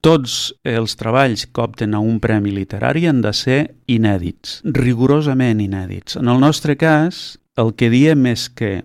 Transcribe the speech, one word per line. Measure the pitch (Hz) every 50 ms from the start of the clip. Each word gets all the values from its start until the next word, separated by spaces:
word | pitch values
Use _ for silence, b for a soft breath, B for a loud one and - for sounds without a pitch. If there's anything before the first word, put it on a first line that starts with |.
Tots | - 160 165 151 131 120 - - - - - _ _
els | 131 117 117 113 107 -
treballs | - 107 113 117 131 139 131 110 - -
que | - _ -
opten | 117 110 107 - 113 104 107
a | 104
un | 107 113 113 107
premi | - 110 110 107 101 101
literari | 101 98 95 - - 101 113 127 139 165 170
han | 170 143 123
de | 117 107 101
ser | - - 131 131 139 156 - - _ _
inèdits, | - 120 113 110 107 101 92 87 90 - _ - - - - -
rigorosament | - - - 123 123 123 117 127 131 139 151 151 147 131 131 127 120 110 107
inèdits. | 104 98 98 98 92 92 98 92 - - -
En | - -
el | 120 123 131
nostre | 135 151 151 - - 147 143
cas, | - 165 160 156 151 156 175 - - - - - _ _ _ _ -
el | 113 113 107
que | - 123 117
diem | 117 123 143 160 160 143 127 123
és | 117 117 - -
que | _ - 117 101 98 90